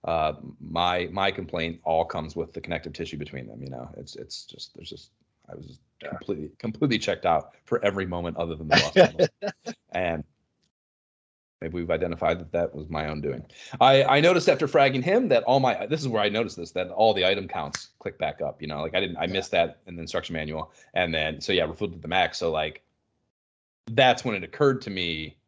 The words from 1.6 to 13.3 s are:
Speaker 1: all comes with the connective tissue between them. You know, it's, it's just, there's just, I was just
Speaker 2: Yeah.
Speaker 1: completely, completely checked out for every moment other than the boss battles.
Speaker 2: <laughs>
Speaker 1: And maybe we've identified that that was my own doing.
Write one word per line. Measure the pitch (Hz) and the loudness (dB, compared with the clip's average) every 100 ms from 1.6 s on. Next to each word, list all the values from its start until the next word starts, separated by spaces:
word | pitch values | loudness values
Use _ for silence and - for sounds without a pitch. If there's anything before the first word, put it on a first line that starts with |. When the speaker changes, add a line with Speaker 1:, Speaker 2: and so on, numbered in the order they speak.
| 82 82 | -4 -4
Speaker 1:
all | 85 82 82 | 0 0 0
comes | 85 78 85 | -4 -6 -6
with | 80 | -6
the | - | -8
connective | - 80 82 | -6 -8 -8
tissue | 71 78 73 | -10 -10 -8
between | 73 69 57 | -10 -12 -12
them. | 55 | -14
You | 67 | -12
know, | 62 62 - | -12 -14 -16
it's, | - - | -16 -16
it's | - - - | -14 -14 -16
just, | - - - | -18 -18 -16
there's | - | -16
just, | - - _ _ _ _ | -18 -20 _ _ _ _
I | 50 | -16
was | - | -16
just | - _ _ | -20 _ _
Speaker 2:
Yeah. | - | -12
Speaker 1:
completely, | - - 87 76 _ | -12 -8 -8 -8 _
completely | 113 110 151 110 | -8 -2 0 2
checked | - 90 90 | 0 0 2
out | 80 - _ _ | 2 0 _ _
for | - | 0
every | 101 98 92 | 0 0 -4
moment | 87 87 80 | -4 -4 -4
other | 82 78 | -6 -6
than | 78 | 2
the | - | 2
boss | - | 4
battles. | 185 180 - - _ | 6 6 6 0 _
Speaker 2:
<laughs> | 202 - - - _ | -10 -8 -14 -14 _
Speaker 1:
And | 87 90 82 73 _ _ _ _ _ _ _ _ _ _ _ _ _ | -2 -2 -2 -8 _ _ _ _ _ _ _ _ _ _ _ _ _
maybe | 82 87 | -8 -6
we've | 85 | -2
identified | 82 87 80 85 85 | 0 0 0 0 0
that | 78 | -2
that | 85 85 73 | -2 -2 -4
was | 76 | -8
my | 78 76 | -6 -4
own | 76 | -4
doing. | 73 | -6